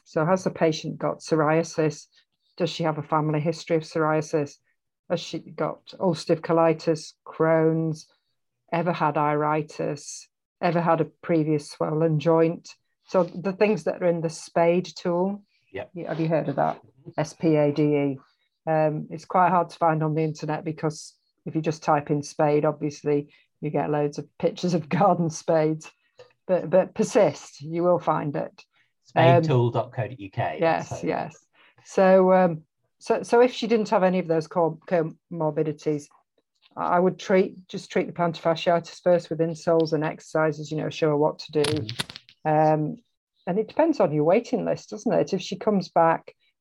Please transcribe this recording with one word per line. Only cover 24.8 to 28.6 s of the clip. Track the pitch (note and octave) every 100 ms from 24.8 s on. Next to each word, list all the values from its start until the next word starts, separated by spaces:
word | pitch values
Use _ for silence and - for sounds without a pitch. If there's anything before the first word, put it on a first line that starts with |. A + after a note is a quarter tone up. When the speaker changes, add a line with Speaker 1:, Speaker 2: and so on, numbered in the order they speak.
| -
Speaker 1:
<laughs> | F3
garden | G3+ F3 E3
spades. | - - D#3+ D#3 D#3 - _ _ _ - _ -
But, | F3+ -
but | F3+ -
persist, | - A3 B3 E3+ - - -
you | D3 E3
will | F3 E3+
find | E3+ D#3 D3+ D#3+
it. | - -